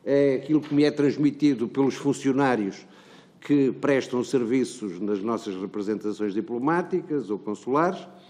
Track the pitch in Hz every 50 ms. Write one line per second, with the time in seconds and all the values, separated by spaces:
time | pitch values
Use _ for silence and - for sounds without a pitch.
0 | _ 107 139 143 143 139 131 127 135 - 151 147 143 - 143 143 147 147 143 -
1 | 143 139 117 - 151 143 139 - 151 147 139 110 120 110 - 135 139 131 123 -
2 | - 143 131 - - 139 127 135 143 131 123 113 104 95 95 - - - - -
3 | - - - - - _ _ _ - - 143 143 135 127 104 - - 135 139 131
4 | 120 - - 123 120 - - 131 120 110 127 135 123 - - - 107 101 85 90
5 | 104 101 104 98 95 113 117 101 - 107 95 92 98 95 - 107 101 101 107 90
6 | - 107 101 90 107 104 92 110 98 - 120 120 127 151 165 175 175 175 190 175
7 | 165 - 151 143 113 95 104 92 - 107 104 - - 120 131 147 165 180 185 -
8 | - - - - -